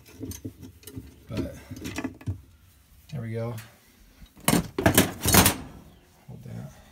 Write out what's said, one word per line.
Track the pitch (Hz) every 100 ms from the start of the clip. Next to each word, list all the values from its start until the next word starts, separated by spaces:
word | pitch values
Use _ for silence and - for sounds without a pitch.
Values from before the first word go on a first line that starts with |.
| - - - - - - - - - - - - -
But | - - - - - - - - - - - - - _ _ _ - -
there | 143
we | 113
go. | 113 117 113 - - _ - - - - - - - - - - - - - - - - - - - - - _ _ -
Hold | -
that. | - 58 - - -